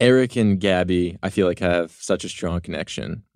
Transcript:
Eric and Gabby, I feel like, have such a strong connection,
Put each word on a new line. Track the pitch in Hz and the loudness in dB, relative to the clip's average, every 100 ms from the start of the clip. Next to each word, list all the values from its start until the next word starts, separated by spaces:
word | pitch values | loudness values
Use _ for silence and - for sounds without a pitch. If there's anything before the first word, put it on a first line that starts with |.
Eric | 123 131 127 123 | 4 4 4 2
and | 107 95 | 2 2
Gabby, | 101 92 90 90 87 95 | 2 2 2 2 0 -4
I | 95 | -4
feel | 104 92 | 0 0
like, | 85 | 0
have | 92 87 82 | 0 0 -2
such | - - 92 | -8 -4 -4
a | 90 | -4
strong | - 90 85 | -8 -4 -4
connection, | - 80 - - - 95 - | -6 -8 -8 -10 -10 -10 -14